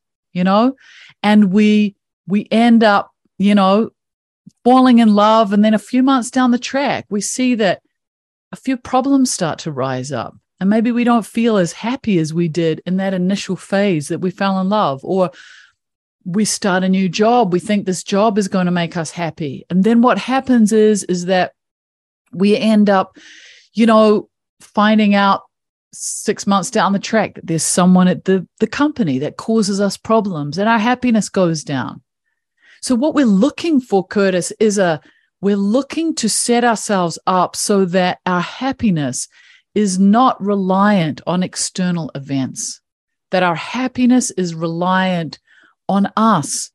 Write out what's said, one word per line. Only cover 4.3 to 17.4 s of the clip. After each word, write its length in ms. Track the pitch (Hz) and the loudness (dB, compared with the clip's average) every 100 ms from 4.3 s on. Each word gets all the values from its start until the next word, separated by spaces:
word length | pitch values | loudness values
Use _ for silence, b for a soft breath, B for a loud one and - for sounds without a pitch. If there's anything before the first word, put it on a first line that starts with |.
| _ _ _ | _ _ _
falling 340 | 240 262 254 233 | 2 4 6 6
in 160 | 220 | 6
love. 380 | 202 214 220 214 | 4 4 4 2
And 120 | 208 | 2
then 80 | 214 | 2
a 60 | 214 | 2
few 240 | - 254 | 0 0
months 280 | 262 269 226 | 2 0 -2
down 200 | 262 254 | 0 0
the 80 | 240 | 0
track, 480 | - 269 269 123 - | -2 -4 -2 -4 -6
we 120 | 208 | -6
see 340 | - - 254 | -6 -2 -2
that 260 | 226 202 - _ _ _ _ _ _ _ | 0 0 -2 _ _ _ _ _ _ _
a 60 | - | -12
few 200 | - 262 | -6 -6
problems 540 | - 262 269 277 254 | -2 -2 2 2 0
start 300 | - 160 - | -2 -6 -6
to 120 | 165 | -8
rise 380 | 135 131 127 131 | -6 -4 -6 -6
up. 260 | 123 110 - _ - | -8 -10 -14 _ -6
And 100 | 190 | -2
maybe 220 | 220 233 | 0 0
we 140 | 240 | 0
don't 220 | 240 233 185 | 0 0 -2
feel 320 | - 233 208 | -2 0 0
as 140 | 165 | 0
happy 460 | - 220 269 226 180 | -4 -8 -6 -2 -2
as 160 | 156 | -2
we 140 | 165 170 | -2 -4
did 340 | 170 165 156 - | -2 -2 -2 -4
in 100 | 185 | -4
that 180 | 196 | -4
initial 420 | 190 180 196 - 185 | -2 -2 -4 -6 -10
phase 520 | - 196 202 160 143 | -4 -2 0 0 -4
that 120 | 165 | -6
we 100 | 180 | -6
fell 300 | - 196 190 | -4 -4 -2
in 80 | 190 | -2
love, 320 | 214 175 135 | 0 0 -2
or 260 | - 190 180 - B B B B _ _ _ _ | -4 -2 -2 -4 B B B B _ _ _ _
we 200 | 185 185 | -6 -2
start 380 | 208 - 208 185 | -2 -2 -2 0
a 60 | 185 | 0
new 200 | 190 185 | 0 0
job. 440 | 165 214 247 | 0 2 2